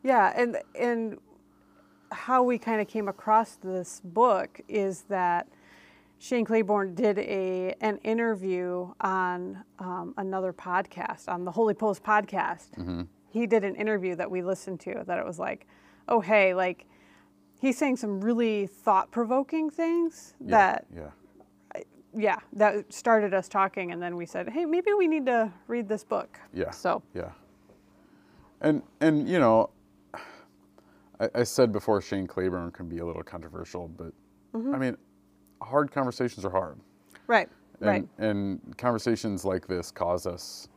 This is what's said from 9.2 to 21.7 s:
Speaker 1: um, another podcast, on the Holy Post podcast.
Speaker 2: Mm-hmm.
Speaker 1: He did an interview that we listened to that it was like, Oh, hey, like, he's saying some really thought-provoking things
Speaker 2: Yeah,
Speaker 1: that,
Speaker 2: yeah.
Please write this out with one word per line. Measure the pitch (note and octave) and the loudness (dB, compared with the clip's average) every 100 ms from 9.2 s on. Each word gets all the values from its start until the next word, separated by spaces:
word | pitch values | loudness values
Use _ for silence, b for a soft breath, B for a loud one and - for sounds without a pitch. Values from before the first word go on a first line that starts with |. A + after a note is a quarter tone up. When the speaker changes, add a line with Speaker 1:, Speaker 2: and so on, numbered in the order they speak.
| F3+ F3+ F#3 F#3+ - - | -2 -4 -8 -12 -18 -14
Speaker 1:
um, | F#3 F3+ F3 - | -10 -8 -8 -8
another | F#3+ F#3+ F#3 | -6 -4 -6
podcast, | F3 F#3 F3+ G3 - - - - | -8 -2 -2 -2 -8 -8 -8 -8
on | F3 | -6
the | F3+ | -4
Holy | G#3 A3+ | 0 0
Post | G#3 A3 F#3+ | 2 -2 -2
podcast. | - G#3 G3+ F#3+ - E3 - - | 2 0 2 -4 -4 -6 -14 -10
Speaker 2:
Mm-hmm. | F2 F2 E2+ _ _ | -8 -6 -8 _ _
Speaker 1:
He | A3 A#3 | -4 2
did | A3 | 2
an | G3 | 2
interview | - G#3+ G#3 F#3 E3+ | -2 -2 0 -2 -4
that | - | -4
we | F#3 | -4
listened | F3+ F#3 - F3 | -2 -4 -6 -10
to | - - F#3 | -8 -10 -4
that | F3 | -4
it | |
was | - E3 | -4 -6
like, | - - _ b b b - | -6 -6 _ b b b 0
Oh, | A#3 | 0
hey, | F3 G#3+ F#3+ | 4 6 6
like, | F3+ F#3 F3 _ b b b b _ _ _ | 4 -2 -4 _ b b b b _ _ _
he's | C4+ B3+ | 0 2
saying | D4 B3+ | 0 0
some | G#3+ G3 | -2 -2
really | G#3+ A#3 A3+ G#3+ G3 | 0 2 2 0 -4
thought-provoking | - - F#3+ - A#3 A3+ B3+ C4+ D#4+ D#4 | -2 2 2 2 -4 0 0 0 -2 -2
things | D#4 E4 E4+ E4 - - _ | -2 0 0 0 -4 -20 _
Speaker 2:
Yeah, | B3+ | 2
Speaker 1:
that, | A3 F#3+ - - E2 | 6 6 2 -8 -16
Speaker 2:
yeah. | - - _ _ _ _ _ | -16 -18 _ _ _ _ _